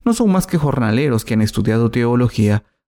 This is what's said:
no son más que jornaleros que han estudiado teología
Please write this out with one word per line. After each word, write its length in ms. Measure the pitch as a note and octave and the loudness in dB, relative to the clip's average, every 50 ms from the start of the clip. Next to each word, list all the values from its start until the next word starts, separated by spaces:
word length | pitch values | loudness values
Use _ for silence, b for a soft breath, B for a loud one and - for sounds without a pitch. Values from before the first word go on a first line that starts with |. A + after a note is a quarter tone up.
| - | -2
no 80 | A#3+ A3+ | -2 0
son 180 | - A#3 G3+ | 0 2 2
más 140 | F#3 F#3 F3+ | 2 0 0
que 140 | - F#3 D#3+ | 0 -2 -2
jornaleros 640 | D3 C#3+ - C3 A#2 G#2+ G#2+ B2+ D3+ C#3+ A#2 A2 - | 0 0 0 0 0 0 0 0 0 0 0 -2 -2
que 80 | - A#2 | -2 -2
han 80 | A2 | 0
estudiado 480 | G#2+ G#2+ - - G2+ A2+ A2 A2+ A#2 A2 | 0 0 -2 -2 -2 0 0 0 0 0
teología 720 | - B2 A#2 A#2+ B2 B2 B2 A#2 - - G#2+ G#2 G#2 G#2+ - _ _ _ _ | 0 0 0 0 2 2 0 0 0 0 0 0 0 -2 -4 _ _ _ _